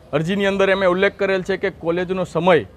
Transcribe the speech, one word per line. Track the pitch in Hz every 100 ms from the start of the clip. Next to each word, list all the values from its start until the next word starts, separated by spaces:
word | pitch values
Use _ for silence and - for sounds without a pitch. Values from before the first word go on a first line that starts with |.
| -
અરજીની | 147 160 202 196
અંદર | 196 190
એમણે | 190 190
ઉલ્લેખ | 180 196 -
કરેલ | 196 190
છે | 185 185
કે | 190
કોલેજનો | - 160 175 180 185
સમય | 175 165 180 160 95